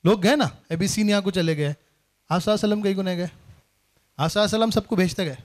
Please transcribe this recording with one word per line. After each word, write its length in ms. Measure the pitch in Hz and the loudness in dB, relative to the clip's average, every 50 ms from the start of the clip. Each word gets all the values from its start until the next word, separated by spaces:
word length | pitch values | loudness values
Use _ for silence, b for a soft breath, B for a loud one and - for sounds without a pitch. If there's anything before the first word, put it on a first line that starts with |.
| - | 4
लोग 160 | 170 214 208 | 2 2 4
गए 140 | 175 208 285 | 4 2 4
ना, 200 | 302 226 135 - - _ _ | 4 2 -2 -4 -10 _ _
अबिसिनिया 480 | 165 165 185 - - 214 214 208 208 202 | -4 -2 -2 -2 0 0 0 2 2 0
को 100 | 185 196 | 0 -2
चले 240 | 185 185 170 160 160 | -2 0 0 0 0
गए, 140 | 147 147 143 | 0 -2 -4
आप 80 | 147 _ _ _ _ _ _ _ _ _ _ _ | -4 _ _ _ _ _ _ _ _ _ _ _
सल्लल्लाहु 120 | 160 180 | -2 -2
अलैहि 160 | - 214 214 208 | 0 0 0 0
वसल्लम 240 | - 208 208 208 | 2 0 0 0
कहीं 120 | 202 196 196 | 0 -2 -2
को 80 | 190 | -2
नहीं 140 | 190 185 180 | -4 -4 -4
गए, 80 | 175 175 | -4 -6
आप 60 | 165 | -8
सल्लल्लाहु 1080 | - - - - - _ _ _ _ _ _ _ _ _ _ _ _ - 147 165 - 208 | -8 -16 -20 -20 -20 _ _ _ _ _ _ _ _ _ _ _ _ -4 -4 0 2 0
अलैहि 80 | 214 | 0
वसल्लम 240 | 202 220 220 226 226 | 2 2 0 0 2
सबको 260 | - 220 208 - 226 | 0 -2 -2 0 0
भेजते 280 | 185 185 175 - - 185 | 0 0 0 0 -4 -6
गए 140 | 156 131 - - | -6 -6 -10 -16